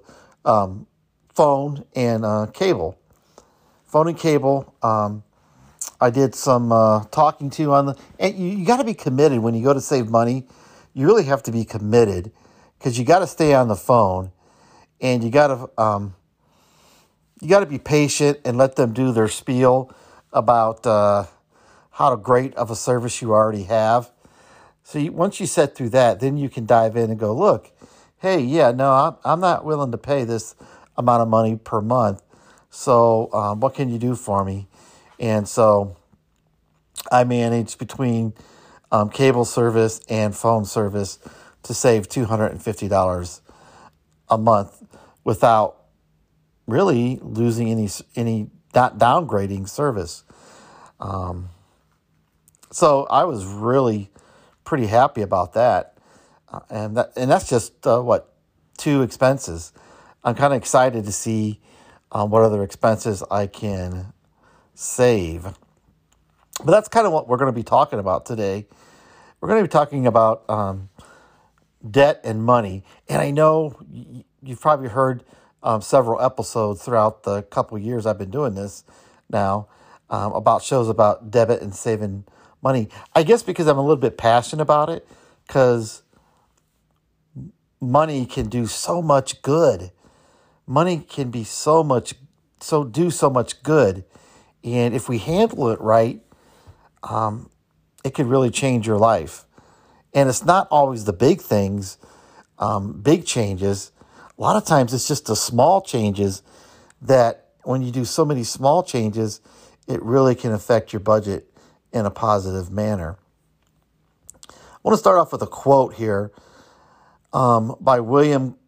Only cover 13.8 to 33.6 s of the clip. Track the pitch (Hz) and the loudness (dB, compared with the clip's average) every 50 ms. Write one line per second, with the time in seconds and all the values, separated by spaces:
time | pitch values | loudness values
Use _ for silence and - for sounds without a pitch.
13.8 | - - 127 120 107 95 92 92 92 95 - _ _ _ _ _ _ _ _ _ | 0 2 4 4 4 2 0 -4 -6 -8 -12 _ _ _ _ _ _ _ _ _
14.8 | _ _ _ - - 131 127 123 113 117 117 143 147 143 135 120 120 - _ - | _ _ _ -6 -4 -2 -2 -2 -2 0 2 4 4 4 2 -2 -8 -8 _ -2
15.8 | 110 110 104 101 101 98 92 _ _ _ _ _ _ _ _ _ _ _ _ _ | 0 0 0 -2 -6 -8 -14 _ _ _ _ _ _ _ _ _ _ _ _ _
16.8 | _ _ _ _ _ _ _ _ _ _ _ - - 151 185 202 196 147 - 127 | _ _ _ _ _ _ _ _ _ _ _ -6 0 4 4 4 4 2 -4 -8
17.8 | - - 151 151 147 135 - - 151 143 143 - - 123 117 123 135 131 - - | -4 0 2 2 2 2 0 2 2 2 0 0 -4 -2 2 2 2 2 2 2
18.8 | 135 117 110 120 131 131 120 113 110 104 - - - - 131 123 131 127 123 131 | 0 0 0 0 0 0 2 2 0 0 -2 -6 -6 -4 0 2 4 4 4 2
19.8 | 131 - - _ - - - - _ _ - 139 113 110 120 117 113 110 110 - | 0 -4 -12 _ -20 -20 -20 -20 _ _ -4 -2 2 2 2 2 2 0 -2 -2
20.8 | - 127 110 104 104 104 101 101 98 - _ _ _ _ _ _ _ _ _ _ | 0 0 2 4 4 2 2 0 -2 -6 _ _ _ _ _ _ _ _ _ _
21.8 | _ _ - - 147 143 127 110 98 113 127 123 131 135 - - 120 110 117 - | _ _ -4 0 0 0 0 0 0 2 2 2 2 0 -4 -6 -6 -6 -6 -6
22.8 | - - 123 123 113 120 - - - 113 107 107 110 110 107 104 95 92 113 110 | -2 -2 -2 -2 -2 -4 -8 -6 -2 2 4 4 4 4 0 -4 -4 -2 0 0
23.8 | 110 110 117 123 120 - _ _ _ _ _ _ _ _ _ _ _ _ _ _ | 2 2 2 2 0 -4 _ _ _ _ _ _ _ _ _ _ _ _ _ _
24.8 | _ - - 151 143 165 - 156 170 202 - - 202 147 - 175 151 139 - - | _ -10 -6 -6 -6 -4 -4 -2 -4 -4 -4 -6 -8 -4 0 0 0 0 -2 -6
25.8 | 135 113 107 131 127 117 101 90 131 135 139 147 143 127 - - 113 104 120 113 | -6 0 2 2 4 2 2 0 -2 -4 -2 -2 -4 -6 -8 -6 0 2 4 4
26.8 | 113 113 107 120 117 110 113 107 113 104 107 135 190 214 165 - - - _ _ | 4 2 2 0 -2 -2 -2 -2 -2 -2 -2 0 2 2 2 0 -2 -10 _ _
27.8 | - - _ _ _ _ _ _ - 190 190 - 123 123 143 170 151 - 123 127 | -20 -20 _ _ _ _ _ _ -2 0 0 0 0 0 2 4 4 4 4 2
28.8 | 135 139 135 131 147 165 160 - - 123 156 170 185 180 165 - - 151 156 143 | 2 2 4 4 2 0 -2 -4 -4 -2 -2 0 0 0 -2 -2 -4 -4 -4 -4
29.8 | 143 127 113 110 - - 143 139 123 113 117 110 107 - - _ - - - - | -4 -4 -6 -6 -4 -4 -2 -2 -2 -2 -4 -6 -6 -10 -18 _ -20 -20 -20 -20
30.8 | _ _ _ - 123 123 120 117 117 113 110 113 113 110 110 107 - - - 110 | _ _ _ -4 0 2 2 2 2 2 2 2 2 2 -2 -4 -6 -6 -6 -4
31.8 | 101 113 123 127 117 104 98 98 _ _ _ _ _ _ _ _ _ _ - - | -2 -2 0 0 0 0 -2 -6 _ _ _ _ _ _ _ _ _ _ -20 -6
32.8 | - 139 123 117 117 117 117 113 113 - - 107 104 104 104 107 | 0 2 4 4 6 4 4 2 0 -2 -4 -4 -2 -4 -2 -2